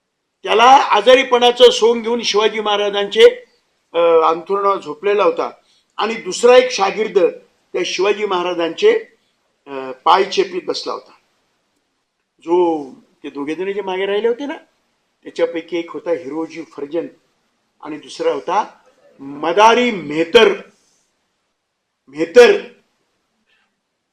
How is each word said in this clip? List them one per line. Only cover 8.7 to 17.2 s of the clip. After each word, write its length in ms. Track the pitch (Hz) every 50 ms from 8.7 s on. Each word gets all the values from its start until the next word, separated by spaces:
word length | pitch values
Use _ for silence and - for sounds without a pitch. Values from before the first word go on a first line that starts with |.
| 165 - 202 214 233 - - - _ _ _ _ _ _ _ _ _ _ _ 143
अ, 240 | 139 135 135 131
पाय 320 | 127 - _ 160 170 190 196
चेपीत 380 | 196 - 196 180 190 180 185 -
बसला 280 | - 143 - - 147 110
होता. 180 | 104 - _ _ _ _ _ _ _ _ _ _ _ _ _ _ _ _ _ _ _ _ _ _ _ _ _ _ _
जो 460 | _ 160 175 180 180 170 160 151 143 131 120 - _ _ _ _ -
ते 60 | 143
दोघे 260 | 131 139 143 143 156
जण 180 | 156 185 196 196
जे 80 | 202
मागे 240 | 196 190 185 185 196
राहिले 220 | 196 202 208 220 233
होते 180 | 240 - 285
ना, 120 | 269 320 339 - _ _ _ _ _ _ _ _ _ _ _ _
त्याच्यापैकी 540 | 147 - - 170 165 170 165 165 - 180 170
एक 140 | 165 -
होता 200 | - 147 - 175
हिरोजी 520 | 170 135 123 135 143 160 165 160 - 165 151
फर्जन 440 | - _ - 139 143 151 170 151 131 - _